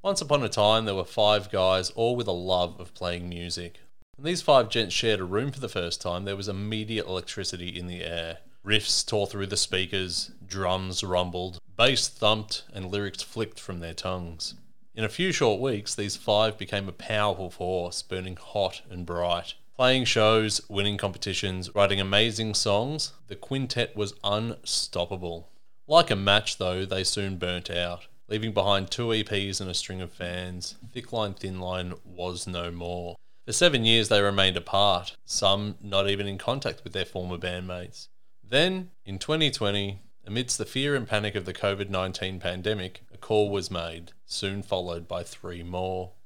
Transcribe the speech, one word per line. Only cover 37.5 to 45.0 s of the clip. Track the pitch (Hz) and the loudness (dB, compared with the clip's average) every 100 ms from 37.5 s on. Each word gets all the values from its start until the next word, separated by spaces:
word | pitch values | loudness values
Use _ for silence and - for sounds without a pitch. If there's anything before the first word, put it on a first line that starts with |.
| 90 90 90 87 - - - - - | -4 -6 -8 -10 -14 -16 -18 -18 -18
Then, | 104 127 175 185 180 - - | 0 2 2 0 -6 -14 -10
in | 98 | -8
twenty | - 156 151 | -2 2 2
twenty, | - 104 101 101 98 - - - | 2 2 2 -2 -6 -14 -18 -6
amidst | 107 123 - | -4 -2 -4
the | 110 | -4
fear | 131 139 | -2 0
and | 143 117 | 0 0
panic | 107 104 101 | 0 0 -2
of | 90 | -6
the | |
covid | 92 101 98 98 | -2 0 0 -2
nineteen | 95 92 92 95 92 | -2 -2 -2 -6 -4
pandemic, | 92 90 92 107 92 - - | -4 -2 -2 -2 -4 -10 -18
a | - | -18
call | - 107 104 | 0 4 4
was | 101 92 | 0 -2
made, | 92 82 82 85 - - | -4 -6 -8 -14 -18 -10
soon | - 98 98 | -4 -4 -4
followed | 98 95 90 85 | -2 -2 -2 -6